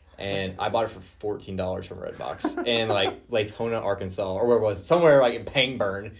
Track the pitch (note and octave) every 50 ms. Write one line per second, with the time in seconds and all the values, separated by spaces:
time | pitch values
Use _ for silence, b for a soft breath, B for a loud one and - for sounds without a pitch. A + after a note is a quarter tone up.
0 | b b b - G2 G2 G2 G2 F#2+ F#2+ F#2 - G2+ G#2 A2+ A2+ A2 G2+ - F#2
1 | - - - _ - G#2 G#2 G2+ - G#2 F#2+ F#2 F#2 F#2 F#2+ F#2+ F#2 - - -
2 | - D#2+ - - - C3 - - - - - F4 - A#2+ A#2 A2+ A2+ A2 G#2 G2
3 | G2 G2 - - - - A#2+ A2 G#2 G#2+ - - A#2 A#2 A2+ A2 - G2+ G2 G2
4 | G2 F#2 F#2 - G2 F#2+ F#2+ G2 A#2+ A#2+ A#2+ A2 G#2+ G#2+ G2 F#2 - - D#3+ F3
5 | E3+ D#3 C#3+ C#3 B2+ A#2+ A#2 A2+ G#2 - - C#3 B2+ C3 C3 A2+ G#2+ G2 F#2+ G2
6 | G#2 G#2 G#2